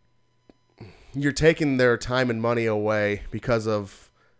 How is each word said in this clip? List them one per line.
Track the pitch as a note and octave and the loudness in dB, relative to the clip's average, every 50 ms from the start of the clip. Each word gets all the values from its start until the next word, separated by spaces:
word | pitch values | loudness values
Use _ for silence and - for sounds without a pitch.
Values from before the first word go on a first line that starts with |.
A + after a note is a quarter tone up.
| _ _ _ _ _ _ _ _ _ _ - _ _ _ _ - - F#2+ - - - - - | _ _ _ _ _ _ _ _ _ _ -20 _ _ _ _ -20 -20 -20 -20 -20 -20 -10 -6
you're | C#3 C#3+ C#3+ | -2 -2 -2
taking | C#3 - D3+ E3 E3 - D#3+ C#3+ C3+ | 0 4 4 4 4 4 0 0 2
their | B2+ B2+ B2 A#2 | 4 4 4 4
time | A2+ - B2 B2 C3 B2+ B2 | 2 -2 -4 -2 0 0 0
and | A#2 A2+ | -2 -2
money | A2+ A#2 A#2+ A#2 A2+ | 0 0 0 0 0
away | A2 G#2+ G#2+ G#2 G#2+ G#2+ G#2 G#2 G#2 G2+ F#2+ - - | 0 0 0 0 0 0 0 0 0 -2 -4 -6 -10
because | - A2 - C3 A#2 A2+ G#2 | -12 -8 -2 -2 -2 0 0
of | A2 G#2+ G#2 G2+ G2 - - - _ _ _ _ _ _ | -2 -2 -2 -4 -8 -14 -20 -20 _ _ _ _ _ _